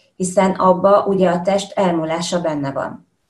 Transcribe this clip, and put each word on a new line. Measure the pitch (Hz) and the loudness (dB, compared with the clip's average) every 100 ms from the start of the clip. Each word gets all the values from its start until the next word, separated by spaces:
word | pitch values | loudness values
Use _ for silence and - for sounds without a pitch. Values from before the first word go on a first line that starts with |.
| _ - | _ -8
hiszen | 185 202 190 | -4 0 0
abba | 185 185 175 190 202 196 | 2 2 4 4 4 2
ugye | 185 180 | 2 2
a | 175 | 0
test | 190 196 - - | 0 -2 -2 -2
elmúlása | 185 165 160 165 175 175 | 0 0 -2 -4 -4 -4
benne | 165 147 139 | -4 -4 -6
van. | 139 - - _ _ | -6 -8 -12 _ _